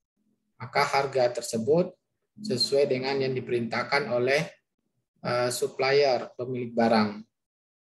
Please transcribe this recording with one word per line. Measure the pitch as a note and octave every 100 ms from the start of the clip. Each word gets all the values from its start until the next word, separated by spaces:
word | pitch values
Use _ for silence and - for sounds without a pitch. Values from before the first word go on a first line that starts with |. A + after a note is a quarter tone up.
| _ _ _ _ _ -
Maka | A#2+ C3+
harga | C#3+ C#3 C#3 B2+ B2 A#2
tersebut | - A2+ A2+ E3 F3+ - _ _ _ -
sesuai | G#2+ B2+ - C#3 C3+
dengan | B2+ C3+ C#3
yang | C3
diperintahkan | B2+ A#2 A#2+ A2+ A#2 A#2+ C#3 A2
oleh, | A#2+ B2+ C#3+ E3+ - _ _ _ _ _ _
eh, | C3 B2 B2
supplier, | A#2+ C#3 - C3 C#3+ C#3+ A#2 A#2
pemilik | - B2 B2+ A#2+
barang. | A#2 A#2 A2+ G#2+ G#2 - _ _ _ _ _